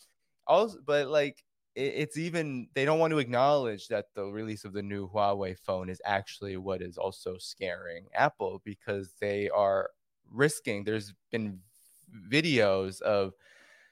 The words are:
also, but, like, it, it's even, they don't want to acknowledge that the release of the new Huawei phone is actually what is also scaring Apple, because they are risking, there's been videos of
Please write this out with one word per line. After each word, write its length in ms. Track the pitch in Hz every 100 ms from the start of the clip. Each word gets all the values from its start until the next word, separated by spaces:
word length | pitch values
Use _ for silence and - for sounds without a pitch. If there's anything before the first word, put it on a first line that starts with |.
| _ _ _ _ -
also, 340 | 165 220 185
but, 240 | 143 147 135
like, 360 | 151 143 - _ _ _ -
it, 180 | 135 117
it's 220 | 151 156
even, 520 | 170 170 151 127 113
they 120 | 139 139
don't 140 | 160
want 120 | 160
to 80 | 156
acknowledge 680 | 120 120 135 147 120 101 -
that 160 | 107 104
the 120 | - 98
release 380 | 104 110 104 104
of 80 |
the 100 | 98
new 260 | 98 101 95
Huawei 480 | 104 101 101 95 92
phone 320 | - 92 90
is 120 | 92 98
actually 520 | 98 - - 101 95
what 240 | 95 92
is 160 | 90 87
also 400 | 95 - - 92
scaring 680 | - - 92 87 90 85 98
Apple, 480 | - 143 - 95 95
because 520 | 107 101 - 101 92 -
they 300 | 104 101 101
are 400 | 92 98 98 - - _ _ _
risking, 580 | 110 147 156 - 101
there's 300 | 101 110 101 95 _
been 300 | 117 107 92 95 _ _ _ - 110 95
videos 720 | 139 165 127 104 95 95 92
of 320 | 101 104 95 - _ - - - _